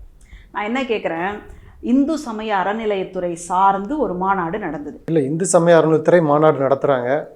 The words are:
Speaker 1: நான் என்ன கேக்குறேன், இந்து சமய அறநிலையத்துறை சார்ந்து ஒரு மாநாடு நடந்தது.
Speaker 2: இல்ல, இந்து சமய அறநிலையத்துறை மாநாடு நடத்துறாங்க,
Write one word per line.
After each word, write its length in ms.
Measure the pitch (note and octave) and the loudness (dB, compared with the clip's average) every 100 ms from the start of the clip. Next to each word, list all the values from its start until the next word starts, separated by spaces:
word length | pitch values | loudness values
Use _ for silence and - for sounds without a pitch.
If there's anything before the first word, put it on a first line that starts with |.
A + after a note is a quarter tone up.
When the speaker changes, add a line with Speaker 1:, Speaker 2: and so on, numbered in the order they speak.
| - - - - - | -20 -20 -20 -20 -14
Speaker 1:
நான் 120 | G#3 | -8
என்ன 180 | G#3 B3+ | -6 -4
கேக்குறேன், 580 | A#3+ G#3 F#3+ E3 F3+ G#3 - - - - | -4 -4 -4 -4 -6 -8 -14 -20 -20 -10
இந்து 360 | G#3+ C4 C#4+ D#4+ | 0 2 2 -2
சமய 380 | A#3+ G#3+ A3 G3 | -6 -8 -2 -2
அறநிலையத்துறை 800 | F#3 A3 A3 G3 F3+ F#3 F3+ | 0 -2 -2 -4 -4 -6 -6
சார்ந்து 640 | E3+ - F3+ G3 G3 G3+ D4+ | -6 -4 2 2 2 -2 -4
ஒரு 140 | G#3+ | -2
மாநாடு 460 | F3+ F#3+ G3 E3 G#3+ | -2 -2 0 -2 -4
நடந்தது. 420 | F#3 D3+ D3 - - | -6 -8 -10 -12 -2
Speaker 2:
இல்ல, 140 | D#3+ | -2
இந்து 260 | C3+ D#3+ E3 | 0 -2 0
சமய 320 | F3 E3+ E3 | 2 6 6
அறநிலையத்துறை 440 | D#3 D#3 D#3 F3 | 6 2 4 4
மாநாடு 460 | D#3 D3 D#3 C#3 C3+ | 4 4 4 2 0
நடத்துறாங்க, 560 | C3+ C#3+ C3 B2 C#3+ - | 0 2 0 0 -2 -4